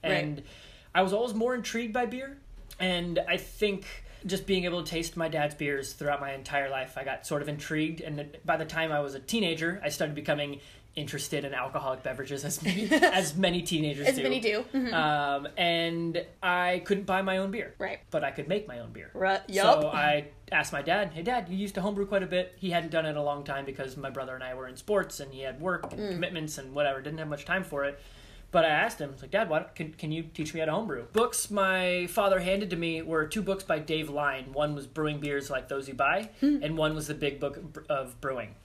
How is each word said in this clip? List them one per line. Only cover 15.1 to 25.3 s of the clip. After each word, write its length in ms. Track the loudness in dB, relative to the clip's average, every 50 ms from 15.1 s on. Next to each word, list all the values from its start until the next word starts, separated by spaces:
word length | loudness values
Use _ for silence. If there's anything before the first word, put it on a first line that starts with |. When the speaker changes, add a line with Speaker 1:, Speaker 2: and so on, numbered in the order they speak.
| 4 4 2 2 0 0 -2 -4 -2
Speaker 2:
and 680 | 2 2 4 4 4 2 0 0 0 -2 0 -2 -2 -4 -6 -10 _ 0
I 380 | 2 2 4 4 2 2 0 2
couldn't 200 | 2 0 2 2
buy 160 | 2 2 2
my 160 | 2 2 0
own 140 | 0 0 -2
beer. 220 | -2 -4 -6 -8 -8 -6
Speaker 1:
Right. 200 | -6 -6 -6 -10 -10 -2
Speaker 2:
But 120 | -2 0 0
I 80 | 0
could 160 | -2 -4 -2
make 200 | 0 0 0 0
my 120 | -4 -10 -10
own 120 | -10 -12
beer. 180 | -14 -14 -16 -12 -4
Speaker 1:
Ru-, 220 | 0 2 2 2
Speaker 2:
So 80 | 2 0
Speaker 1:
yup. 380 | 0 2 6 8 8 8 8 6 2 4
Speaker 2:
I 320 | 4 6 6 6 4 2 -4 -16 -18 -8 0
asked 220 | 2 2 2 2 -2
my 80 | -2
dad, 300 | 2 2 4 4 2 0 -4
"Hey, 80 | -4 -2
Dad, 240 | 0 0 0 -2 -2
you 80 | -4
used 180 | -2 -2 -2 -2
to 60 | -2
homebrew 240 | -2 0 0 0 -2
quite 180 | 2 2 0 2
a 40 |
bit." 260 | 2 0 0 0 -2 -6
He 120 | -6 -4 0
hadn't 200 | 0 0 0 2
done 140 | 0 0 2
it 60 | 2
in 40 | 0
a 60 | 0 0
long 200 | 0 0 -2 -4
time 220 | -4 -4 -4 -4
because 320 | -6 -6 -6 -6 -6 -6
my 120 | -8 -8 -6
brother 260 | -6 -6 -6 -6 -8
and 80 | -8 -8
I 100 | -8 -8
were 140 | -8 -10
in 80 | -12 -12
sports 440 | -14 -2 2 4 4 4 2 -6 -10
and 140 | -10 -10